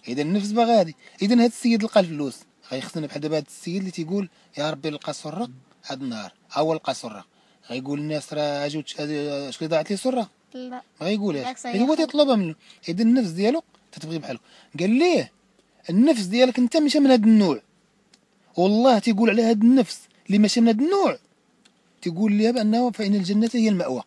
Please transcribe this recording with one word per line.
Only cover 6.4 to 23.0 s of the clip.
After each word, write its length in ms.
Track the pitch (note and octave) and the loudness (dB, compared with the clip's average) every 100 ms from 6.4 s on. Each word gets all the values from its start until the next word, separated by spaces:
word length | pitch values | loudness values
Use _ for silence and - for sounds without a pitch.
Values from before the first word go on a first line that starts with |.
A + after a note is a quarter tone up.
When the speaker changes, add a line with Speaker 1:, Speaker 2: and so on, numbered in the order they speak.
| _ | _
Speaker 1:
ها 80 | - | -4
هو 120 | D#3 | -2
لقى 200 | D#3+ - | -2 -4
سرة. 320 | C3 A#2+ G#2 - _ _ _ _ | -8 -10 -16 -20 _ _ _ _
غيقول 300 | B2 C3 C#3+ | -10 -6 -6
الناس: 340 | D3+ D3+ - | -4 -6 -6
"راه 320 | D3+ D3 C#3+ D3 | -6 -4 -4 -6
اجو 160 | D3+ | -6
تش-، 180 | D3 - | -10 -8
أجو-، 500 | D3 D3+ D3 C#3+ C#3 | -6 -6 -6 -6 -10
شكون 180 | A#2+ D#3+ | -8 -2
ضاعت 240 | D#3+ D#3 | -2 -2
لي 60 | G3 | -4
سرة؟" 320 | C4 B3+ G#3 _ _ | -2 -4 -6 _ _
Speaker 2:
لا. 160 | B3+ B3+ B3 - _ | -16 -14 -16 -20 _
Speaker 1:
ما 60 | E3 | -4
غيقولهاش. 360 | G#3 G3+ C#3+ | -2 -2 -4
Speaker 2:
بالعكس، 220 | A#3+ C4 B3 | -6 -10 -6
Speaker 1:
إذا 140 | G3+ | 0
هو 60 | C4 | 2
Speaker 2:
غياخد. 120 | D#4 | 2
Speaker 1:
تيطلبها 380 | D#4 D4 C#4+ A3+ | 0 2 2 2
منه. 200 | F3 D#3+ _ - - | 0 -6 _ -16 -8
إذا 140 | F3 | 0
النفس 260 | A3+ B3+ G3+ | 2 2 0
ديالو 340 | E3 G3+ D#4 _ _ _ | 0 0 -2 _ _ _
تتبغي 260 | - D#3 E3 | -18 -10 -10
بحالو. 220 | C#3+ B2 _ - _ D3 | -10 -12 _ -20 _ -4
قال 100 | F#3 | 0
ليه: 420 | A#3+ F4+ C#4+ C3 _ _ _ _ _ - | 2 4 2 -2 _ _ _ _ _ -2
"النفس 320 | F3+ C#4 B3 | 4 4 4
ديالك 380 | F3+ A#3 B3+ B3 | 0 2 2 4
أنت 180 | B3 D#4+ | 2 2
ماشي 220 | D4 D4+ | 2 4
من 120 | C#4 | 6
هاد 120 | B3+ | 6
النوع". 380 | G#3+ A3 F#3+ B2+ _ _ _ _ _ _ _ _ _ - | 6 6 6 0 _ _ _ _ _ _ _ _ _ 0
والله 420 | F#3 G#3+ B3+ A3+ | 2 4 4 4
تيقول 300 | A#3 G3+ A3+ | 2 2 2
على 120 | G#3 | 2
هاد 220 | A3+ A3+ | 2 4
النفس 360 | A3+ C4 A3 - - _ - | 4 4 2 -6 -18 _ -2
اللي 100 | G3+ | 2
ماشي 240 | G#3 B3 | 2 4
من 60 | A#3 | 2
هاد 140 | G#3+ | 4
النوع، 360 | D4 G4+ D#4+ - _ _ _ _ _ _ _ _ | 0 2 0 -2 _ _ _ _ _ _ _ _
تيقول 300 | F3+ E3 G#3+ | -8 -2 0
ليها 180 | G#3 A3 | 2 0
بأنه: 400 | B3 G#3+ A3+ B3 | 0 0 0 0
"فإن 240 | G#3 | -2